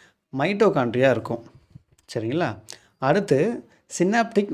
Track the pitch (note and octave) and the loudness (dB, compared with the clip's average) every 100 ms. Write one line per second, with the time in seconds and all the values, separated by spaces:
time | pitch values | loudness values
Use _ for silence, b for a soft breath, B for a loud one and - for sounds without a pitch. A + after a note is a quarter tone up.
0 | B B _ C3+ D#3+ G3+ G#3+ D3 A#2+ A#2+ | B B _ -4 -2 2 2 2 0 2
1 | C3+ A2+ - A#2 - - _ - _ _ | 2 2 -2 -10 -12 -20 _ -20 _ _
2 | - - A2 D3+ D3+ G#2 - B B B | -12 -8 -4 -4 -4 -6 -14 B B B
3 | C3+ F#3 G3 C3+ G3 A#3+ - b b - | 0 2 2 0 0 -4 -12 b b -2
4 | F3 A#3 A3+ - G3+ | 0 2 0 0 0